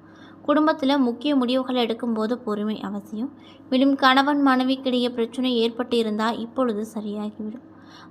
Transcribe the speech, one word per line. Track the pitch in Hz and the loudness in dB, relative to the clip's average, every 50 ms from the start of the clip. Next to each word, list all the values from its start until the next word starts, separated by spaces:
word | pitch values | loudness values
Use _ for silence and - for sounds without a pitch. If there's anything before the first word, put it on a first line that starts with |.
| - - - - - - - - - | -20 -20 -20 -20 -20 -20 -20 -8 0
குடும்பத்துல | - 294 302 311 311 311 311 277 262 285 285 | 2 4 4 6 4 2 2 2 0 2 2
முக்கிய | 262 240 233 240 - 294 294 | 2 0 0 -2 -2 0 2
முடிவுகள் | 269 247 233 254 262 254 262 254 247 233 | 2 2 2 0 0 0 0 0 0 0
எடுக்கும்போது | 220 233 233 - 240 226 214 214 220 247 | 0 -2 -4 -2 -4 -2 -2 0 -2 -2
பொறுமை | - - 214 208 202 208 214 214 - | -4 -4 -6 -4 -4 -2 -4 -4 -4
அவசியம். | - 196 208 202 202 - - 214 240 294 - - - - - - - - | -6 -8 -8 -8 -10 -10 -8 -8 -8 -8 -8 -14 -20 -20 -20 -20 -8 -2
மேலும் | 254 254 269 277 277 | 2 4 4 4 4
கணவன் | 269 277 262 262 269 269 285 294 285 277 | 4 4 4 4 4 4 2 2 4 4
மனைவிக்கிடையே | 269 262 254 262 254 269 262 269 262 247 247 240 247 | 4 4 4 2 0 -2 -2 -2 -2 0 0 0 0
பிரச்சனை | 247 233 226 226 - - 254 254 247 | -2 -2 -4 -4 -4 -4 -2 0 0
ஏற்பட்டு | 233 226 233 226 - 247 240 254 | 2 0 0 -2 -4 -4 0 0
இருந்தா | 233 220 220 214 208 220 226 | 0 0 0 -2 -2 -2 -2
இப்பொழுது | 226 - 226 233 - 269 262 240 214 202 220 214 - | -2 -4 -8 -6 -2 -2 -2 0 -2 -4 -6 -6 -8
சரியாகிவிடும். | 220 208 208 202 214 208 214 208 - 214 214 220 - - - - - - - - - - - | -8 -8 -6 -6 -6 -8 -8 -8 -8 -10 -10 -10 -12 -16 -20 -20 -20 -20 -20 -20 -20 -20 -4